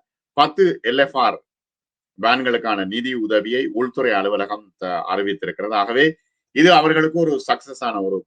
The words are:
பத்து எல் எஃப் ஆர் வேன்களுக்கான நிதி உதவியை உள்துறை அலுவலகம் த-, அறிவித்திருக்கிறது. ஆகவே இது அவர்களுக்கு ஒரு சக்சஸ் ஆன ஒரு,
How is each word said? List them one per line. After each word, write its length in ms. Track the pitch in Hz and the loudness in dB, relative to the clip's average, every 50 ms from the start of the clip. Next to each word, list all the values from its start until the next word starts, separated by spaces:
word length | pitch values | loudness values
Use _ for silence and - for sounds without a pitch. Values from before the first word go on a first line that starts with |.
| _ _ _ _ _ _ _ | _ _ _ _ _ _ _
பத்து 460 | 139 151 151 - 196 190 175 139 - - | 2 2 2 2 2 2 2 2 0 -2
எல் 140 | 113 123 | 0 2
எஃப் 200 | 139 139 - - | 2 0 0 0
ஆர் 260 | 131 120 104 - - - _ _ _ _ _ _ _ _ _ _ _ _ _ _ 95 | 0 0 0 -2 -4 -10 _ _ _ _ _ _ _ _ _ _ _ _ _ _ -2
வேன்களுக்கான 640 | 104 117 123 131 127 123 120 123 120 113 104 98 95 | 0 2 2 2 2 0 -2 0 0 -2 -2 -2 -2
நிதி 280 | 95 104 120 120 131 127 | -4 -4 -6 -4 -4 -4
உதவியை 560 | 117 107 107 107 107 104 110 123 127 139 - 101 | -4 -2 0 0 0 0 0 -2 -2 -2 -2 -2
உள்துறை 380 | 117 127 123 - 139 127 120 | -4 -4 -2 -2 -2 -2 0
அலுவலகம் 640 | 107 98 95 101 104 98 101 98 104 107 107 95 _ | 0 0 0 0 -2 -2 -4 -4 -6 -10 -10 _ _
த-, 80 | _ 95 | _ -8
அறிவித்திருக்கிறது. 880 | 92 90 85 - - 92 98 101 101 92 - - 87 78 - 98 107 110 | -6 -6 -6 -4 -4 -4 -2 -2 -4 -4 -6 -8 -8 -8 -6 -6 -2 -2
ஆகவே 420 | 101 101 117 120 131 151 160 160 - _ _ _ _ _ _ | -2 -2 0 2 2 2 2 0 -4 _ _ _ _ _ _
இது 220 | - 135 160 180 170 | 0 4 6 6 6
அவர்களுக்கு 460 | 151 156 156 156 156 156 160 160 170 | 6 6 4 2 2 0 0 0 0
ஒரு 240 | 165 156 143 131 - - | 0 0 0 -2 -2 -2
சக்சஸ் 280 | 123 - - 139 131 - | -4 -4 -6 -10 -12 -8
ஆன 220 | 127 117 110 101 | -6 -6 -4 -4
ஒரு, 240 | 95 95 95 92 - | -4 -4 -4 -6 -6